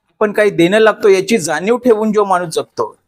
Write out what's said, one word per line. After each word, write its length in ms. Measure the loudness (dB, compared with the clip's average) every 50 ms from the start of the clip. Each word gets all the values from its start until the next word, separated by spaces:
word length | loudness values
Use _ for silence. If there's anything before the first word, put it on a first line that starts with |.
| _ _
आपण 220 | _ -4 -4 -2
काही 180 | 0 0 0 0
देणं 300 | 2 2 2 2 2 4
लागतो 280 | 2 2 2 2 2 2
याची 300 | 2 2 2 0 -2 -2
जाणीव 400 | -2 -4 -6 -4 -2 -2 -2 0
ठेवून 340 | 2 0 0 0 0 -2
जो 140 | 0 0 0
माणूस 300 | 0 0 -2 -2 -4 -6
जगतो, 420 | -6 -8 -6 _ -8 -8 -8 -10 _ _